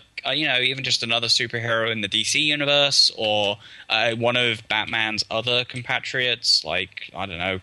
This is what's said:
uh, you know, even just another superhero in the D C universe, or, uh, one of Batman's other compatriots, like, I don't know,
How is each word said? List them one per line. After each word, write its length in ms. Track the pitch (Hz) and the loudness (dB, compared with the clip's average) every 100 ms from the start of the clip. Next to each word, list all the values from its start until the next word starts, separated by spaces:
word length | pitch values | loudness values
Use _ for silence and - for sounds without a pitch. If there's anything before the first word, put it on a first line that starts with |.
| - - - | -6 -8 -4
uh, 40 | |
you 160 | 139 151 | 0 0
know, 120 | 127 | 2
even 260 | 127 131 | 0 0
just 180 | 127 - | 0 0
another 240 | 117 117 117 | 0 0 2
superhero 600 | - 120 117 117 113 113 | 0 0 -2 0 0 0
in 100 | 110 | -2
the 80 | 101 | -2
D 160 | 110 | 0
C 160 | 107 143 | 0 0
universe, 680 | 151 147 143 143 143 135 127 - | 0 0 2 2 4 4 4 2
or, 420 | 110 107 101 104 - - - | 0 2 0 -2 -8 -18 -2
uh, 240 | 110 117 | 0 2
one 240 | 117 117 123 | 2 2 2
of 300 | 120 107 - | 2 0 -2
Batman's 560 | 107 101 113 110 107 - | -2 0 0 0 -2 -2
other 340 | 113 117 123 | -2 0 0
compatriots, 1000 | 123 127 120 123 - 131 123 117 - - | -2 -6 -4 -4 -2 -2 0 0 2 2
like, 460 | 78 87 92 - - | 2 -2 -2 -8 -12
I 120 | 82 98 | -8 -8
don't 120 | 82 | -4
know, 220 | 92 95 | -2 -2